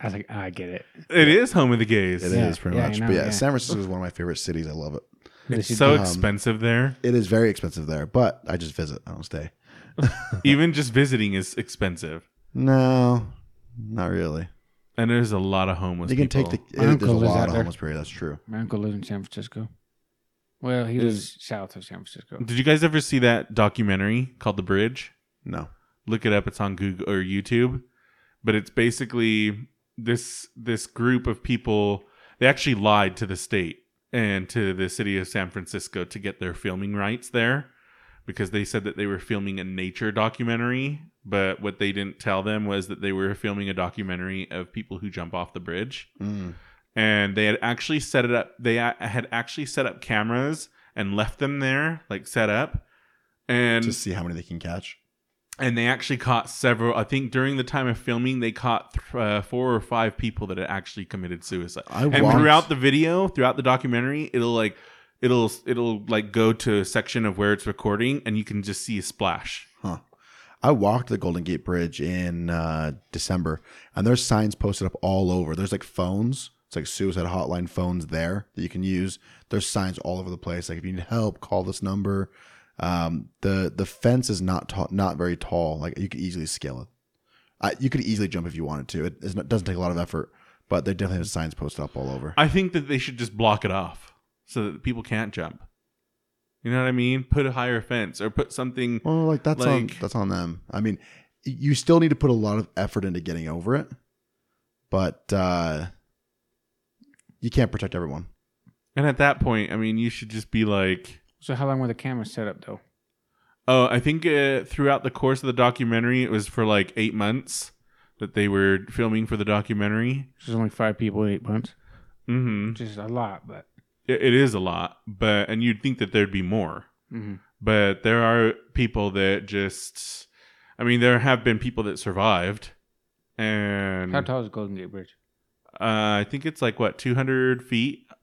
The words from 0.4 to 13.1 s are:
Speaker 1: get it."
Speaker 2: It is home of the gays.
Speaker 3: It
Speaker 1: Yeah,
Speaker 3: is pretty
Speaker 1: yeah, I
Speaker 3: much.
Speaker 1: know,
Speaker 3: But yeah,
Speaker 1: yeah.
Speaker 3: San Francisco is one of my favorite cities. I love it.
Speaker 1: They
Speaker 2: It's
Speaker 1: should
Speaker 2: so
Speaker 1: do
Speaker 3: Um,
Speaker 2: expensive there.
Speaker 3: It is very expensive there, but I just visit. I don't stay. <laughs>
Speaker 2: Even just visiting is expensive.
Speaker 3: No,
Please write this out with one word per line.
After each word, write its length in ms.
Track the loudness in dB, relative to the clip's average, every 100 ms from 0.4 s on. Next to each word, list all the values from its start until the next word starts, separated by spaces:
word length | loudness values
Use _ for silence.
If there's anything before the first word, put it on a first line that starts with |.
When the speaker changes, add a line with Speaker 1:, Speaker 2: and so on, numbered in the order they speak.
| -10
Speaker 1:
get 200 | -10 -10
it." 160 | -10 -12 -20 0
Speaker 2:
It 180 | 6 8
is 240 | 8 6
home 200 | 4 6
of 80 | 4
the 60 | 4
gays. 380 | 4 2 0
Speaker 3:
It 120 | 2 4
Speaker 1:
Yeah, 120 | 2
Speaker 3:
is 100 | 0
pretty 180 | -2 0
Speaker 1:
yeah, 80 | 0
I 20 |
Speaker 3:
much. 100 | 0
Speaker 1:
know, 80 | 2
Speaker 3:
But 60 | 2
yeah, 100 | 2
Speaker 1:
yeah. 40 |
Speaker 3:
San 220 | 0 2
Francisco 280 | 0 0 -4
is 80 | -2
one 120 | -4
of 20 |
my 60 | -6
favorite 280 | -4 -4 -4
cities. 300 | -4 -4 -4
I 40 |
love 240 | -6 -8 -8
it. 80 | -12 _ -20 _ -4
Speaker 1:
They 100 | -2
Speaker 2:
It's 100 | 0
Speaker 1:
should 100 | 4
Speaker 2:
so 140 | 6
Speaker 1:
do 40 | 6
Speaker 3:
Um, 40 |
Speaker 2:
expensive 580 | 4 2 2 2 0 2
there. 380 | 2 4 2 0
Speaker 3:
It 100 | 2
is 140 | 2 4
very 220 | 4 4
expensive 360 | 2 -4 -6 -4
there, 180 | -4 0
but 340 | 2 2 0 -6
I 100 | -6
just 160 | -6
visit. 280 | -6 -8 -8 -14
I 60 |
don't 120 | -14
stay. 280 | -10 -10 -10 _ _ -20 -12 0
<laughs> 460 | 0 0 -6 0
Speaker 2:
Even 300 | 4 6 4
just 180 | 2 2
visiting 420 | 4 4 4 2
is 200 | 0 -4
expensive. 720 | -6 -8 -4 -4 -4 -10 -10 -14 _ _
Speaker 3:
No, 720 | 0 4 6 6 4 4